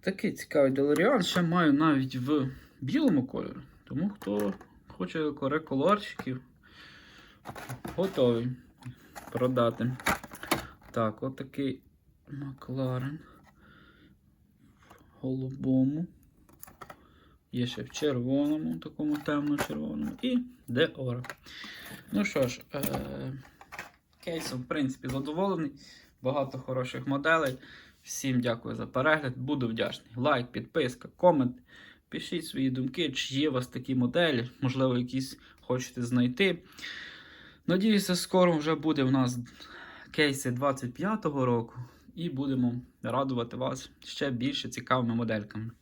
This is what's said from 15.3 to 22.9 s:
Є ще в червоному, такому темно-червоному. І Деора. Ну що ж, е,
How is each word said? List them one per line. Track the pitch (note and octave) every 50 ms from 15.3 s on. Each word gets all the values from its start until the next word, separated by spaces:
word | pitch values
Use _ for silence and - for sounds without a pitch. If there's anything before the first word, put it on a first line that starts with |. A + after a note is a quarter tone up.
| C3 C3 C3 C3 C3+ C3+ C3+ C3 C3 C3 C3 C3+ D3 D#3 F3 - - - - _ _ _ _ _ - _ - - - _ - - - - - - - _ _ _ _ _ _ _
Є | - B2 B2 A#2+
ще | - -
в | - -
червоному, | - - D3+ D3 C3+ B2 A#2+ B2+ C3+ C#3 D3 D3 D3+ D#3 D#3 D#3+ E3 E3
такому | - D#3 - - D3+ D3+ D3 D3
темно-червоному. | - - D3 D3 C#3+ D3 D3 C#3+ - - A3+ - D3+ - - D3 D3 - - -
І | - B3+ B3+ B3 - - - - - -
Деора. | A#2+ B2 D#3+ D#3 - - C3 B2+ A#2+ B2 B2+ - - - _ - - - - - - - - - - - - -
Ну | - G3+ G#3
що | - - D3+ C3+ A#2+
ж, | - - - _ -
е, | C#3+ C#3 C#3+